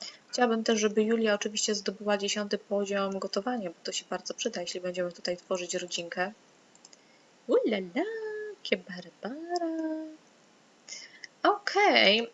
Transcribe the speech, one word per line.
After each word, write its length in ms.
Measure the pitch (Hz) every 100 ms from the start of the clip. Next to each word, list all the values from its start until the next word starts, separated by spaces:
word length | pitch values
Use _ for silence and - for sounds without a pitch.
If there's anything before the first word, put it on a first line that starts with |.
| - - _
Chciałabym 300 | - 247 226
też, 160 | 220 214
żeby 240 | 208 214
Julia 300 | 214 226 220
oczywiście 420 | 208 214 214 - 202
zdobyła 420 | 208 196 208 208
dziesiąty 400 | 202 208 208 208
poziom 640 | - 202 196 196 196 196
gotowania, 500 | 190 226 220 247 175
bo 60 | -
to 80 | -
się 140 | - -
bardzo 240 | 185 -
przyda, 280 | - - 185
jeśli 200 | 175 185
będziemy 300 | 180 180 175
tutaj 260 | 175 - 175
tworzyć 380 | - 185 180 180
rodzinkę. 560 | 180 - 170 190 190 220 _ _ _ - - - _ _ _ _ -
Ulala, 400 | 494 392 202 180 202
jakie 840 | 415 453 427 427 427 392 - 196
bara-bara. 920 | - 180 175 - 208 294 339 349 330 320 320 311 311 311 _ _ _ _ _ _ - - - - - _
Okej. 300 | 339 415 -
Okej, 580 | 392 403 233 202 220 233